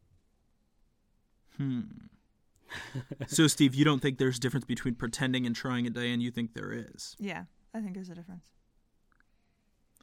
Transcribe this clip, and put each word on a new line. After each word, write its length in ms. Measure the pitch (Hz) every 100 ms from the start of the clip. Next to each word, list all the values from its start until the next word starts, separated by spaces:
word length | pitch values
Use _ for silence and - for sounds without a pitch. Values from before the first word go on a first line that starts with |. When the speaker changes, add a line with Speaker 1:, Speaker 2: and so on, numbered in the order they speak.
| _ _ _ _ _ _ _ _ _ _ _ _ _ _ _ -
Speaker 1:
Hmm. 260 | 139 123 -
Speaker 2:
<laughs> 1400 | - - - _ _ _ _ - - - 131 - 143 135
Speaker 1:
So, 220 | - 151
Steve, 260 | - 139
you 100 | 131
don't 160 | 151 139
think 180 | 147 135
there's 180 | 131 123
a 40 |
difference 240 | 123 131
between 300 | - 120 131
pretending 500 | 117 120 - 131 127
and 120 | 123 117
trying 300 | 135 123 120
it, 60 |
Diane? 280 | 117 120 120
You 100 | 120
think 240 | 120 117
there 160 | 117 98
is? 440 | 117 113 - - -
Speaker 3:
Yeah, 260 | 202 165 175 _ _
I 60 | 220
think 140 | 208
there's 140 | 190 185
a 40 |
difference. 320 | 170 170 180 - _ _ _ _ _ _ _ _ _ _ _ _ _ _ _